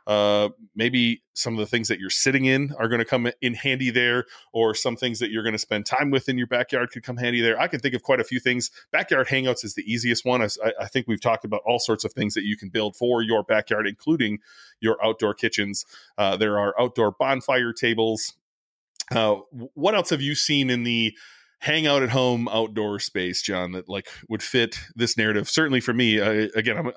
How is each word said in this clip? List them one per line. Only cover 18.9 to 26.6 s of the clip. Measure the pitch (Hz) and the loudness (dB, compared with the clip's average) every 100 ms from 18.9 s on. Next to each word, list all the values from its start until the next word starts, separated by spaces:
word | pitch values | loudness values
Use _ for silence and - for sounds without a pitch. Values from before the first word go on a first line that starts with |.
| - - | -14 -4
Uh, | 120 110 101 101 | 0 2 0 -4
w-, | 123 120 | -16 -14
what | - 165 | -2 0
else | 214 170 | 2 0
have | 147 | -2
you | 139 | -2
seen | 147 - 147 131 | -2 0 2 2
in | 123 | 0
the | 120 117 113 - - - _ _ | 0 0 0 -4 -14 -20 _ _
hang | - 156 156 | -4 0 2
out | 143 | 2
at | 127 | 2
home | 131 127 120 117 | 2 2 0 0
outdoor | 110 113 107 104 101 | -2 -2 -2 -4 -4
space, | - 98 92 87 | -6 -4 -4 -4
John, | - 92 90 | -4 -4 -4
that, | 92 90 | -8 -8
like, | 98 - - - | -10 -10 -16 -8
would | 110 | -8
fit | - 127 117 - - 113 | -2 0 0 -4 -12 -4
this | 117 - | -2 0
narrative? | 107 104 - | 0 0 0
Certainly | - 160 131 | 0 2 2
for | 120 | 0
me, | 117 120 107 | 2 2 4
I, | 101 107 107 | 2 2 0
again, | 110 | 0